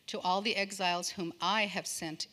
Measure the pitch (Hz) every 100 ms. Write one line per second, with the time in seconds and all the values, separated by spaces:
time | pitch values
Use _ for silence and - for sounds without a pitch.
0 | - 202 180 190 220 196 202 202 180 175
1 | 180 - 170 - 175 214 202 175 165 -
2 | 160 156 -